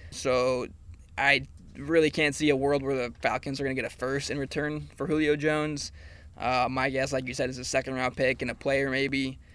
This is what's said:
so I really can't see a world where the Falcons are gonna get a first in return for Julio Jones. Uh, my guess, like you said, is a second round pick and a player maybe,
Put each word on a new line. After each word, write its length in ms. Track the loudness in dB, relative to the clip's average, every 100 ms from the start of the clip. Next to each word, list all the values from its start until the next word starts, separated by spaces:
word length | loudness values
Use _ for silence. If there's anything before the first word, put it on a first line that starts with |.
| -14
so 560 | -4 0 2 2 0 -4 -10 -18 -18 -10 0
I 300 | 4 4 0 -12 -16 -10
really 340 | 2 4 4
can't 240 | 4 0
see 140 | 4 4
a 80 | 4
world 260 | 4 2
where 140 | 0 -2
the 180 | -2 -2
Falcons 400 | -2 -2 -4 -4
are 20 |
gonna 120 | -2
get 100 | -2
a 60 | -4
first 400 | -4 -4 -2 -2
in 80 | -4
return 500 | -4 -2 -2 -4 -8 -6
for 100 | -2
Julio 300 | 2 2 2
Jones. 560 | 2 0 0 -4 -8 -12 -18 -18 -18 -6
Uh, 320 | 0 2 2
my 200 | 2 0
guess, 240 | 0 0
like 120 | -2 -2
you 60 |
said, 160 | -2 -2
is 80 | -2
a 80 |
second 300 | -2 -2 0
round 200 | -2 -2
pick 280 | 2 2 2
and 80 | -2
a 40 |
player 360 | -2 0 2 2
maybe, 480 | 2 2 2 -2 -4 -14